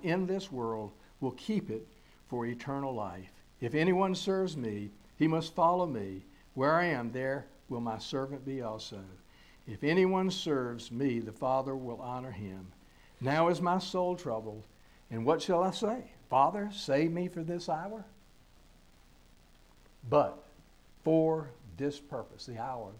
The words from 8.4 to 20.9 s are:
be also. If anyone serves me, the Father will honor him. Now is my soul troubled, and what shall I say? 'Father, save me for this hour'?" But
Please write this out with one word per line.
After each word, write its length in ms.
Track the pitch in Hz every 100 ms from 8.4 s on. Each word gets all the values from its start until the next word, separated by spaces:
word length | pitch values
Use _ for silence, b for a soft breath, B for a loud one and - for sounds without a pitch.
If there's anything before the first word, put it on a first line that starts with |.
be 180 | 135 131
also. 400 | 113 107 - 101 95 95 - b b b -
If 180 | 101
anyone 460 | 147 180 185 185 185
serves 600 | 180 160 139 123 120 -
me, 300 | 120 139 117
the 120 | 110
Father 440 | - 131 135 135 135
will 240 | 123 113
honor 320 | 123 127 131
him. 400 | 98 98 95 92 - b b b b
Now 280 | 127 156 170
is 120 | 165
my 180 | 175 185
soul 380 | - 185 180 180
troubled, 480 | 131 110 110 107 - b b b b
and 160 | 113 120
what 160 | 160
shall 200 | 190 175
I 100 | 185
say? 400 | 180 214 247 - - -
'Father, 420 | 131 147 202 208
save 400 | - - 139 165
me 160 | 175 180
for 140 | 175
this 260 | 165 175 175
hour'?" 380 | 156 196 220 190 - - - - - - - - - - - - - - - - - - - 117
But 340 | 147 110 - - - - - -